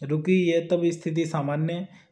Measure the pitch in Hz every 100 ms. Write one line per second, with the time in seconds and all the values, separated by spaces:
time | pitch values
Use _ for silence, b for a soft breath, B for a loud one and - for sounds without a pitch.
0 | 143 156 160 185 175 170 165 175 170 165
1 | 170 156 160 160 139 151 160 170 190 B
2 | B